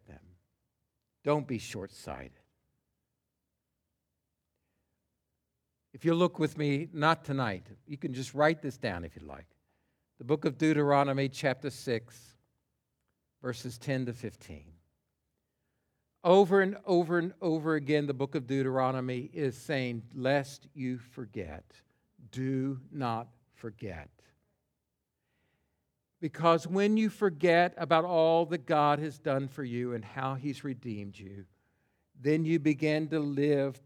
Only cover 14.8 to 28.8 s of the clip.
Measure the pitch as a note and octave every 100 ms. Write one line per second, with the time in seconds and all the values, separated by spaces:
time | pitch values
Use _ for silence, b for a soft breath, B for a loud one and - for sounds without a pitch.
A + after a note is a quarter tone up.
14.8 | _ _ _ _ _ _ _ _ _ _
15.8 | _ _ _ _ F3 F#3 F#3+ G3 F#3+ G3+
16.8 | - F3+ E3 F3 F3 - F3+ D#3+ D3+ D#3
17.8 | C#3 D3+ D3 C3+ C3+ D#3+ C3 C3+ C3 C3
18.8 | C3 C3 B2+ B2 C#3 E3+ C#3 C3+ - C#3+
19.8 | B2 A#2+ A#2 C3 B2+ C#3+ C#3 - - D3+
20.8 | B2+ B2+ A2+ - A2 G#2+ E2+ D2 - _
21.8 | _ _ _ _ G#2+ B2 C3 C3+ C3+ C3
22.8 | B2+ D3+ B2 A2+ A#2+ _ _ _ A#2 G2+
23.8 | A2 E2 D2 _ _ _ _ _ _ _
24.8 | _ _ _ _ _ _ _ _ _ _
25.8 | _ _ _ _ D#3+ - E3 E3 D#3+ F#3+
26.8 | G#3 G#3+ A3 - G#3 D3+ F3 E3+ F3 -
27.8 | D3+ E3 F3 E3+ D#3+ E3 E3 E3+ B2+ D#3